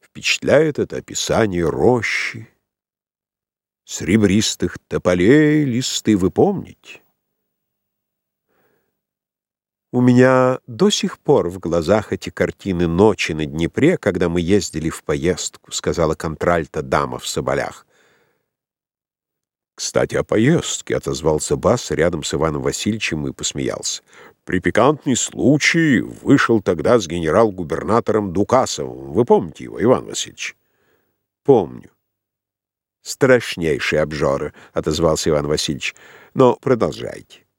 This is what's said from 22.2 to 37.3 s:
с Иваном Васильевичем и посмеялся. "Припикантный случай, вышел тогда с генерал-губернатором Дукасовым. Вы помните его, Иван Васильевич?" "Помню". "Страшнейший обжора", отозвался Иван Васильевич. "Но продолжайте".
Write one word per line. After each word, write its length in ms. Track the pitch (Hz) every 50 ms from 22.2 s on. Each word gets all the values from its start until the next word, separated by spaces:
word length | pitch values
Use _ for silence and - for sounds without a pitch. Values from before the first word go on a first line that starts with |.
| 71
с 120 | - -
Иваном 260 | 73 78 80 73 71
Васильевичем 640 | 65 69 69 - - 104 107 110 - - - 78 73
и 60 | 69 62
посмеялся. 680 | - - - - 76 67 58 50 - - - - - _ _ _ - - - _ _ _
"Припикантный 720 | - - 92 - 90 - 104 113 139 156 139 _ 147 123
случай, 840 | - - - - - 76 117 147 151 - - - 165 165 156 131 92
вышел 600 | 55 - 57 - - - 135 139 - - 117 110
тогда 380 | - - 92 78 73 - 120 120
с 100 | 98 78
генерал-губернатором 1300 | 82 87 82 76 78 98 117 110 95 92 87 73 82 78 - - 104 117 - - 104 110 104 98 82
Дукасовым. 800 | 92 104 - 117 131 123 - - - 71 65 62 64 67 69 71
Вы 120 | 98 120
помните 400 | - 214 214 110 80 71 - -
его, 180 | 58 55 65 90
Иван 220 | 117 127 87 57
Васильевич?" 500 | 52 - - - - - - - - - _ _ _ _ _ _ _ _ _ _ _ _ _ _ _ _ _ _
"Помню". 440 | - 139 117 90 67 62 58 - - _ _ _ _ _ _ _ _ _ _ _ _ _ _ _ _ _ _ _ _ _ _
"Страшнейший 1000 | _ - - _ - 131 131 120 - - - - 85 80 73 60 - - - 76
обжора", 520 | 78 73 78 71 78 71 69 69 67 73 - - - - _
отозвался 560 | 85 80 85 78 78 82 82 80 - - 92
Иван 160 | 78 73 73
Васильевич. 480 | 73 78 76 - - 76 64 - - - _ - - - - - _ _
"Но 220 | - 131 123 113
продолжайте". 880 | - - 127 127 113 110 80 65 57 60 52 50 50 - _